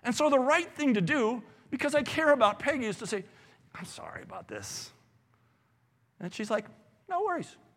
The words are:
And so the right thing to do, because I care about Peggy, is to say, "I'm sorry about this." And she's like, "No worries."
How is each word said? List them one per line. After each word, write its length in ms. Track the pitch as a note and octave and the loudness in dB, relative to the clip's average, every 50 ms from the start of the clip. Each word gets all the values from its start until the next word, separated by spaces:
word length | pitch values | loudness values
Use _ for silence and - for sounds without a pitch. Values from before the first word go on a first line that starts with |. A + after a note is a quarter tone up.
| _ | _
And 120 | A#3 A3+ | -2 0
so 140 | - D4+ D4+ | 2 4 4
the 100 | C#4 C4 | 6 4
right 320 | B3+ C4 D4+ E4+ E4+ E4+ - | 4 4 4 2 2 -2 -6
thing 200 | - D4+ C#4 A#3+ | -2 2 2 4
to 60 | G#3 | 4
do, 420 | F3 E3 D4 D4 A#3 G#3+ B3 A#3+ - - - - _ - | 2 2 2 2 2 2 0 -2 -6 -12 -20 -20 _ -8
because 240 | - B3+ - D4 C#4+ | -6 -2 -2 0 2
I 80 | D4 C#4 | 0 0
care 280 | - - - D#4+ D4+ D4 | 0 -2 2 4 4 6
about 260 | C4+ A3+ G3+ G#3 - | 6 6 4 4 2
Peggy, 260 | - C#4 D#4 C#4 A#3+ | -2 -2 -2 0 -2
is 140 | A3 F#3 - | -4 -4 -6
to 80 | A3+ | -6
say, 180 | F#3+ - G3+ F#3 - - - - - - _ _ _ _ | -6 -6 -6 -6 -10 -18 -20 -20 -20 -20 _ _ _ _
"I'm 120 | - F3+ | -16 -16
sorry 360 | - - - - - - - - | -14 -14 -14 -14 -14 -14 -14 -16
about 260 | - - F#2 F#2 - | -14 -14 -16 -12 -10
this." 440 | G#2+ G#2 G2+ - - - - - - _ _ _ _ _ _ _ _ _ _ _ _ _ _ _ _ _ _ _ _ _ _ _ _ _ | -10 -10 -10 -10 -10 -12 -12 -14 -18 _ _ _ _ _ _ _ _ _ _ _ _ _ _ _ _ _ _ _ _ _ _ _ _ _
And 120 | - F3 - | -12 -12 -8
she's 180 | - A3 G#3 | -8 -6 -2
like, 160 | A3+ G#3 G#3+ - - - _ _ _ _ _ - | -2 -4 -4 -6 -18 -20 _ _ _ _ _ -4
"No 140 | F#4 F4 G#4 | -2 -2 0
worries." 340 | G#4+ F4+ D#4+ - - - - _ _ _ | 0 -2 -4 -6 -10 -14 -20 _ _ _